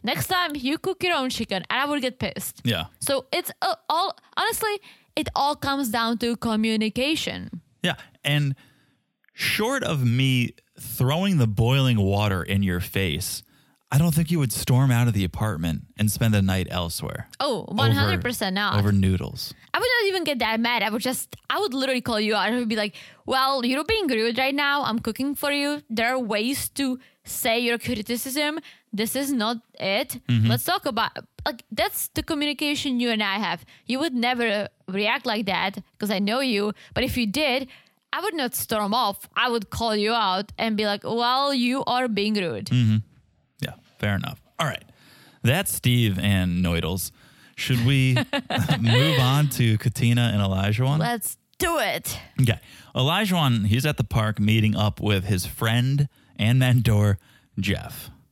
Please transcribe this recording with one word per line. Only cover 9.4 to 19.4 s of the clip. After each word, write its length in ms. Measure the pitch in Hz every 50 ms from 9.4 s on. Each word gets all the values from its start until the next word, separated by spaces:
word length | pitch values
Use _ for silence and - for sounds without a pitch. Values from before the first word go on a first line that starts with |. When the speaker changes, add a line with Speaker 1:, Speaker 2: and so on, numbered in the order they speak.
| - - - - 214 233 277 269 -
Speaker 2:
of 200 | - 165 143 127
me 460 | 120 117 127 135 135 131 127 120 - - _ _ _ _ -
throwing 580 | - - - - 131 127 147 170 190 202 190
the 100 | 151 120
boiling 520 | 110 101 98 117 117 131 139 131 127 120 107
water 440 | 98 95 101 101 104 104 95 90 80
in 200 | - 98 101 101
your 160 | 95 87 87
face, 640 | 92 - - 98 95 87 71 - - - - - - _ _ _ _ _ _ _ _ _
I 60 | - 139
don't 140 | 165 175 147
think 180 | 156 170 147
you 80 | 180 165
would 120 | 139 117
storm 380 | - - - - 131 123 135 135
out 180 | 123 117 123
of 60 | 120 101
the 100 | 101 95
apartment 600 | 85 - - 107 110 92 76 85 85 78 - - _ -
and 140 | - 104 104
spend 220 | - - 120 113 107
the 80 | 101
night 260 | 95 95 95 95 90 -
elsewhere. 580 | - 90 87 82 - - - - - - - - - _
Speaker 1:
Oh, 260 | - 294 240 180 -
Speaker 2:
Over, 80 | - -
Speaker 1:
one 140 | 220 277 269
hundred 300 | 277 277 269 202 185 180
percent 340 | 175 247 247 - 220 190 185
not. 240 | 196 208 196 - 104
Speaker 2:
over 120 | 98 104
noodles. 640 | 101 98 - 95 95 87 - - - -